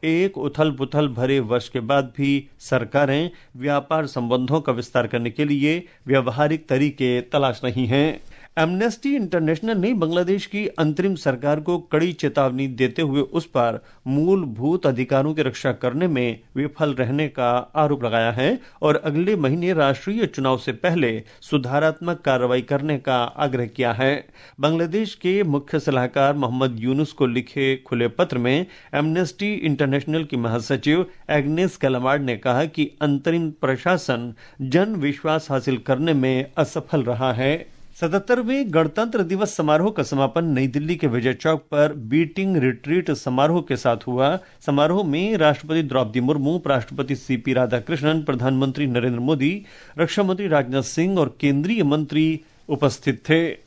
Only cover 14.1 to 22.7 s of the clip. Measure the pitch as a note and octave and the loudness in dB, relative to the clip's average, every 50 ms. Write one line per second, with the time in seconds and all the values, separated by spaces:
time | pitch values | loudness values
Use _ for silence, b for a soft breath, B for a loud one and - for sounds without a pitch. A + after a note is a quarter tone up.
14.1 | C3+ C#3+ D#3 F3 G3 G3 F3 C3+ A2 G#2 B2 D3 E3+ F3+ - D3 B2+ A2+ B2+ - | 0 0 2 2 2 2 0 -4 -6 -4 -2 0 0 2 2 0 2 0 0 0
15.1 | C#3+ C3+ C#3 D3+ D#3 D#3 D3 C3 A#2 - - C3+ B2 - - B2 A#2+ D3+ F3+ F3+ | 2 2 2 0 0 0 -2 -2 -2 -4 -4 -4 -4 -2 -2 -2 -2 0 0 0
16.1 | D#3 B2+ B2 A#2+ A2+ - b b - C3+ C#3+ D3 D3 - D#3+ D3 C3+ B2 B2+ A2+ | 2 0 0 0 -2 -6 b b -6 -4 -4 -4 -2 -2 -2 -2 0 -2 -2 0
17.1 | C3+ D3 D#3 C#3+ - - B2 A#2+ B2 B2 B2 - - D3+ D3+ D3 D3 A#2+ A#2+ A#2 | 0 -2 -2 -2 -2 0 0 2 2 0 -2 -2 0 0 2 2 2 0 0 0
18.1 | A2 A#2 A2+ A#2 A2 A#2+ C3 D#3 A#3+ B3+ B B B B - D3+ D3 - - D#3+ | 0 2 2 2 0 2 2 2 0 0 B B B B 2 2 2 2 0 -2
19.1 | C#3+ D#3 F3 G3 G#3+ F3+ D3 C3 C#3 F3 E3+ F3+ F#3 D#3+ C#3+ C#3 C3+ - - F#3+ | 0 0 0 0 0 0 2 0 0 0 0 0 2 2 2 2 2 0 -4 -4
20.1 | G#3 A#3 A3+ - - - C3+ C3 C3 A#2 - - A#2 A2+ - F3+ E3+ F3 C#3+ A#2 | -2 -2 -2 -2 -2 -2 0 0 0 0 -2 -6 -6 -2 -2 0 0 2 0 0
21.1 | A2 G#2+ G#2 B B B - - - D3 B2+ B2 C3+ D3 D#3 D#3+ D#3 - E3+ E3+ | 0 -4 -8 B B B -8 -2 -2 -2 -2 0 0 2 2 2 0 -2 -6 -6
22.1 | F3 E3 - C#3+ C3 B2+ B2 B2 B2 B2+ A#2 - | -6 -4 0 0 0 2 2 2 0 0 0 0